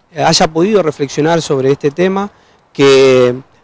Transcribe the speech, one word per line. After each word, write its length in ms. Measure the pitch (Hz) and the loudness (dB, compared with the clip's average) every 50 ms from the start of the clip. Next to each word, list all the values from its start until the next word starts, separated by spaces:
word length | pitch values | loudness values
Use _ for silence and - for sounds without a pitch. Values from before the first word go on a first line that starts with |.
| _ _ 170 | _ _ -8
haya 320 | 151 139 156 165 - 185 | -4 -2 0 0 0 0
podido 340 | 165 160 160 175 208 220 196 165 | -2 0 -2 -2 0 0 0 0
reflexionar 580 | 151 - - 147 131 - 156 147 160 170 165 | -2 -4 -6 -8 -6 -4 -4 -2 -2 -2 -2
sobre 280 | - - 151 135 131 135 | -2 -4 -4 -2 0 0
este 200 | 143 - - 147 | -2 0 -2 -6
tema, 400 | 143 170 180 190 190 196 202 202 _ _ _ _ _ _ _ _ | -2 -2 -4 -2 -2 -4 -6 -8 _ _ _ _ _ _ _ _
que 640 | - - 139 139 135 131 135 131 127 127 123 123 123 131 - _ _ _ | -4 0 2 4 4 4 4 4 4 4 2 0 -2 -6 -12 _ _ _